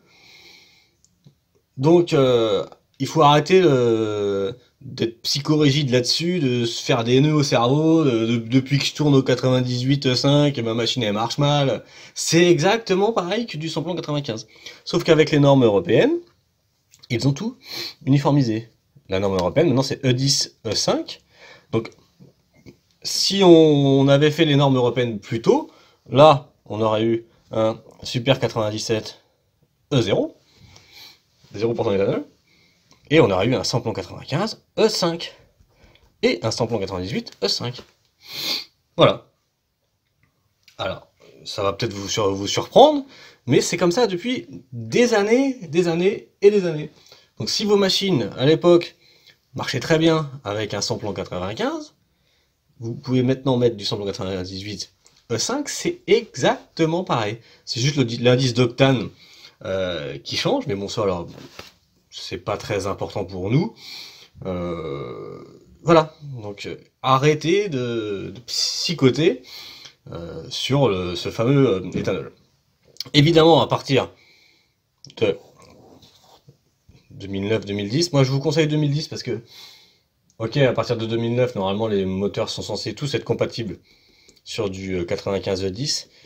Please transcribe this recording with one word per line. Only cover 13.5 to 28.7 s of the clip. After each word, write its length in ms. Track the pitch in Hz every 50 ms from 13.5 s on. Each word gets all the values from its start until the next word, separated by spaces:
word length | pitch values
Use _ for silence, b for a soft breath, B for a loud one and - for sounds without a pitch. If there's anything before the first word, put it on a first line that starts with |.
| -
du 120 | 151 160 156
samplon 260 | - 156 147 165 180
quatre-vingt-quinze. 520 | 160 147 - 147 147 143 - 110 - - _ B B B B B B B
Sauf 180 | B - 170 147
qu'avec 280 | 170 160 151 156 -
les 80 | 156 143
normes 240 | 143 139 139 135 123
européennes, 560 | 110 101 95 87 90 110 147 214 294 339 339 - _ _ _ _ _ _ _ _ _ _ _ _ _ _ _ - -
ils 180 | 123 110 131
ont 60 | 139 139
tout 240 | - 208 240 - _ B B B B B B B B -
uniformisé. 640 | 131 139 143 139 156 139 147 131 113 107 113 117 - _ _ _ _ _ _ _ -
La 100 | 95 95
norme 180 | 101 98 95
européenne, 300 | 92 87 87 - 143 175
maintenant, 160 | 170 117 131 135
c'est 220 | - - - -
E 80 | 131 120
dix, 460 | 127 135 139 - - - - _ _ -
E 100 | 110 98
cinq. 460 | - - 175 226 320 320 - - - _ B B B B B B B B B
Donc, 180 | - 113 113 - - _ _ _ _ _ - - _ _ _ _ _ _ - - - _ _ _ _ _
si 400 | - - - - - - 190 196 190
on, 60 | 180
on 580 | 165 160 160 156 147 143 139 139 135 135 135
avait 220 | 139 139 139 151 151
fait 160 | 147 165 165
les 100 | 151 143
normes 200 | 139 147 139 131
européennes 440 | 127 120 120 117 131 123 117 110 101
plus 220 | - - 123 113
tôt, 300 | - - 240 302 - - b b b b b b b
là, 460 | 135 123 131 151 156 139 139 - _ _ _ _
on 160 | - 107 107
aurait 220 | 110 107 110 107 113
eu 220 | 117 117 117 - b b b b b
un 320 | - 110 110 110 113 - - - - - -
Super 360 | - - 127 117 139 123 -
quatre-vingt-dix-sept 840 | 123 110 - 120 107 107